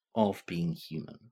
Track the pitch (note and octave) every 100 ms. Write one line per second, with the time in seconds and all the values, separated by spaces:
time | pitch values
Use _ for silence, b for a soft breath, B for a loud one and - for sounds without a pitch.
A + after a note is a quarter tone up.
0 | _ - D3+ G2 - F2 - D#2+ - D#3
1 | - - A2+